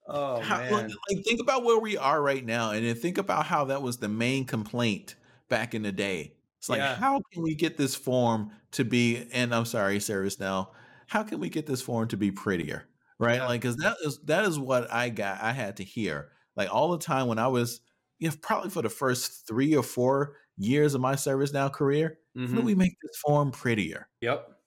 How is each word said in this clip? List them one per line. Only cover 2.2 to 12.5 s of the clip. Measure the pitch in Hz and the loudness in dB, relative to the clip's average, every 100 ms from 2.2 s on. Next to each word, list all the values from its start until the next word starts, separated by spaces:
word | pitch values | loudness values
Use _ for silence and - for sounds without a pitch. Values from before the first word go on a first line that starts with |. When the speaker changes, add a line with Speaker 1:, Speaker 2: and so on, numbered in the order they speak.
Speaker 2:
right | 143 139 120 | 4 0 0
now, | 117 113 | 0 0
and | 107 117 | 0 0
then | 117 | 0
think | 170 196 | -2 -2
about | 190 - 151 | 0 0 0
how | 170 135 | 0 0
that | 135 | -2
was | 131 120 | -2 -4
the | 104 | -4
main | 107 120 135 127 | 0 0 0 -2
complaint | 117 104 120 120 98 - - _ _ _ | -4 -4 0 0 0 -6 -20 _ _ _
back | 117 117 117 | -2 0 -4
in | |
the | 107 | -4
day. | 95 98 90 73 _ _ _ | -2 -2 -2 -6 _ _ _
It's | - | -4
like, | 117 | -2
Speaker 1:
Yeah. | 139 131 | 0 0
Speaker 2:
"How | 262 277 - | 0 0 -4
can | 180 | -6
we | 165 151 | -4 0
get | 160 160 | -2 0
this | 135 - | -2 0
form | - 127 120 113 107 - _ | 0 4 4 2 -2 -10 _
to | - 120 | -2 2
be," | 123 120 117 117 | 4 4 2 -4
and | 127 123 | -2 0
I'm | 117 117 | 0 0
sorry, | 117 98 101 | 0 2 2
ServiceNow, | 104 101 95 - 98 95 98 - - - - | 0 -2 -2 -4 -2 -2 -4 -12 -20 -20 -6
"How | 214 | -4
can | 214 - | -4 -6
we | 175 | -4
get | 160 151 | -6 -4
this | 127 | -6
form | - 120 113 | -4 -4 -2
to | 104 | 0
be | 101 | 0
prettier?" | 95 - | 0 -2